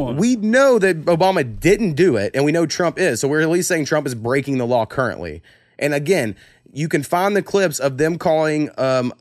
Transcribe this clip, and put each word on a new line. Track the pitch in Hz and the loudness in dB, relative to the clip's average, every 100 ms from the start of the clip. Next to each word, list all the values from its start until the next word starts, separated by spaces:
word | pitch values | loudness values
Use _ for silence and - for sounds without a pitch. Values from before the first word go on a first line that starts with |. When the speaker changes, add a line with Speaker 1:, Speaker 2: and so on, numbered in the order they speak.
Speaker 1:
one. | 131 139 | -2 0
Speaker 2:
We | 233 247 | 0 0
know | 214 254 277 240 | 2 4 4 4
that | 190 160 170 | 2 0 0
Obama | 165 185 185 123 104 | 2 2 2 -2 0
didn't | 160 208 208 | 2 2 0
do | 139 123 110 | 2 2 2
it, | 101 | 0
and | 135 | 0
we | 147 | 0
know | 170 | 2
Trump | 160 - 170 147 | 0 -2 -2 0
is. | 180 117 | -2 0
So | 139 | 0
we're | 151 | 0
at | 160 | 2
least | 175 175 | 0 0
saying | 165 135 | -2 0
Trump | 151 143 | -2 -2
is | |
breaking | 120 117 139 139 131 | -4 -2 -2 0 -2
the | 120 | 0
law | 123 110 | 0 -2
currently. | - 120 76 82 76 - _ _ - | -2 -4 -4 -10 -12 -18 _ _ -6
And | 143 | -4
again, | 143 147 185 113 95 - _ _ | -2 0 0 0 -6 -16 _ _
you | 135 160 | -8 -2
can | 160 | -2
find | 135 175 196 196 | -2 0 0 0
the | |
clips | - 202 185 147 | 0 0 0 0
of | 139 131 | -4 0
them | 160 170 | -2 0
calling, | 175 156 156 151 147 - | 0 2 2 0 -2 -2
um, | 131 131 123 - | 0 0 -2 -6